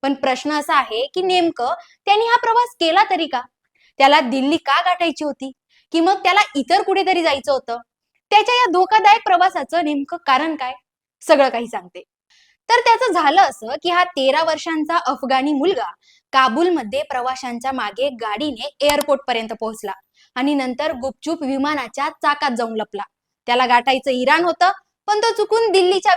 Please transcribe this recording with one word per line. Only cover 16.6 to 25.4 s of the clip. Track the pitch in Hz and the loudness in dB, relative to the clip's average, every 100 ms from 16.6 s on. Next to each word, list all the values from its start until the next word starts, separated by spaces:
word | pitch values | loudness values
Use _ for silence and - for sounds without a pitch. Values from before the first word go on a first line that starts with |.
| 359 330 208 269 302 | 0 0 -4 -6 -6
प्रवाशांच्या | 262 247 254 254 240 254 | -6 -6 -6 -8 -8 -6
मागे | 262 208 202 277 240 | -6 -6 -4 -6 -4
गाडीने | 220 214 302 226 277 - | -8 -6 -6 -6 -12 -2
एअरपोर्ट | 285 294 285 269 - | 0 0 0 -2 -2
पर्यंत | 233 226 214 | -4 -4 -8
पोहोचला | 220 220 202 190 _ _ _ 254 | -10 -8 -12 -12 _ _ _ -4
आणि | 277 | -2
नंतर | 285 262 247 302 | -2 -4 -4 -6
गुपचूप | 269 262 - 302 330 | -4 -8 -8 -8 -6
विमानाच्या | 269 269 285 294 233 - 285 - | -4 -2 -2 -4 -6 -6 -6 -2
चाकात | 302 294 285 240 | -2 0 -2 -2
जाऊन | 233 220 | -4 -6
लपला. | 208 202 196 _ _ _ - | -8 -10 -14 _ _ _ -2
त्याला | 240 254 | 2 4
गाठायचं | 240 247 262 269 | 2 2 -2 0
इराण | 254 254 320 | 0 2 2
होतं, | 349 330 359 381 _ _ - | 2 2 0 0 _ _ -2
पण | 427 | 0
तो | 453 | 0
चुकून | 427 | 0